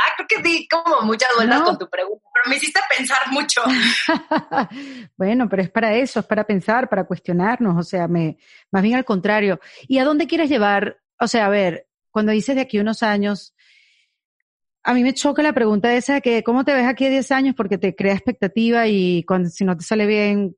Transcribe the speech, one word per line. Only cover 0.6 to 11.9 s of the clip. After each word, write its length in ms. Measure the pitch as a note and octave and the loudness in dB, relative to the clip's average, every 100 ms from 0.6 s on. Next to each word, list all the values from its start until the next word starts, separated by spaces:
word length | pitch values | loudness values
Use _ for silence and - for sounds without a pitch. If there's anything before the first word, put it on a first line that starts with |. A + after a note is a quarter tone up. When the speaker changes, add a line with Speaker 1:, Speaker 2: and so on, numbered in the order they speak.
| - | 0
Speaker 1:
como 320 | E4 E4 C#4+ | 0 2 0
muchas 280 | G#3+ A3 B3+ A#3 | 0 0 2 2
vueltas 240 | A3+ B3+ | 2 4
Speaker 2:
No. 60 | E4 | 2
Speaker 1:
con 120 | D4+ | 0
tu 120 | - | -4
pregunta, 360 | - F#4+ G#4+ _ | -6 -6 -8 _
pero 160 | - B3 | -2 0
me 60 | C#4 | -2
hiciste 240 | D#4 F#4+ - C4 | 0 0 2 0
pensar 340 | C4 C4 B3+ | 0 -2 -2
mucho. 300 | C4+ C#4+ - A#3+ | -4 -2 0 0
Speaker 2:
<laughs> 1500 | C4 A#3 - - D#4+ - D#4 - D4 A3 B3 C#4 B3+ G#3+ - | 0 0 0 0 -2 0 -4 -2 -4 -4 -8 -16 -16 -16 -6
Bueno, 300 | F#3+ A#3+ A3+ | -2 0 0
pero 120 | G3 | -2
es 80 | F3+ | -2
para 240 | - A3+ A3 | 0 0 0
eso, 260 | C4+ A3+ | 0 -4
es 40 | - | -2
para 200 | G#3 G#3 | -2 0
pensar, 440 | G3+ F#3+ A#3 B3 | -2 0 0 0
para 160 | G3 F3+ | -2 -2
cuestionarnos, 720 | F3 - F3 G3 A#3+ A3+ F3 | -6 -2 0 0 0 0 0
o 60 | |
sea, 240 | F3 F#3 E3+ | -2 -4 0
me, 300 | E3+ D#3+ - _ - - | 0 -2 -4 _ -20 -4
más 100 | G3 | 0
bien 120 | G#3 B3 | 2 0
al 100 | B3+ | 0
contrario. 540 | G3 G3+ G#3+ G3+ E3+ - - - | -2 0 0 0 -2 -6 -16 -2
¿Y 100 | C4 | 0
a 60 | C4+ | 2
dónde 220 | D4+ E4+ | 0 0
quieres 220 | E4 D4+ | 0 0
llevar? 520 | C4+ G3+ G3+ G3 - _ - | 2 2 2 -2 -8 _ -4
O 80 | A#3 | -2
sea, 180 | A#3+ G3+ | 2 2
a 40 | |
ver, 380 | G3+ F#3 D#3+ - | 2 0 -2 -10